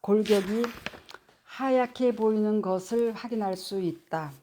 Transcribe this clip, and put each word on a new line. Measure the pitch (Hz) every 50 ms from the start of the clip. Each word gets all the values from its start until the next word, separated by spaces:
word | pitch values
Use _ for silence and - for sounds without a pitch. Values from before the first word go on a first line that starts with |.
골격이 | - - 202 214 214 208 214 202 185 185 208 226 240 233 233 - - - - - - - - - _ _ _ _ _
하얗게 | - - - 262 269 262 254 247 247 - - 254 247
보이는 | 226 220 220 220 220 214 214 214 214 214
것을 | 190 185 185 185 185 - 233 233 233 226 220
확인할 | 202 - 233 233 220 208 190 190
수 | 185 - - 202 190
있다. | 185 170 165 - _ _ - 160 156 147 139 -